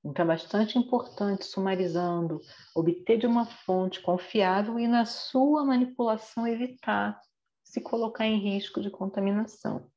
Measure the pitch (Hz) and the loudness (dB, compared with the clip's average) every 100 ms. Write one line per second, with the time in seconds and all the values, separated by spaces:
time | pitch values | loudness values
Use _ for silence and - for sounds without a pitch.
0 | 151 143 165 165 - 208 220 247 240 240 | -6 -2 0 0 -2 0 2 0 0 -2
1 | - - 202 196 - - 190 185 180 170 | -2 -4 -2 -2 -4 -4 0 0 0 0
2 | 175 170 165 156 - - - - 165 175 | 0 0 -2 -4 -10 -20 -6 0 0 0
3 | - 226 240 233 226 - - 185 185 185 | 2 2 4 2 0 -6 0 0 0 -2
4 | - 180 - 214 185 190 208 233 233 240 | 0 0 0 2 4 2 0 -2 2 2
5 | 226 - - 262 277 302 277 254 254 254 | 2 -4 -2 2 4 4 4 2 2 0
6 | 233 220 - - 233 233 254 254 - 202 | 0 0 -4 -4 -2 -2 -4 -6 -2 0
7 | 208 208 _ _ _ _ - - - 233 | -2 -6 _ _ _ _ -10 -10 -4 -2
8 | 220 226 220 214 202 196 202 - 202 - | -2 0 0 2 0 -2 -4 -6 -6 -6
9 | 196 202 196 202 214 - - - - | -6 -2 0 0 -4 -6 -8 -8 -10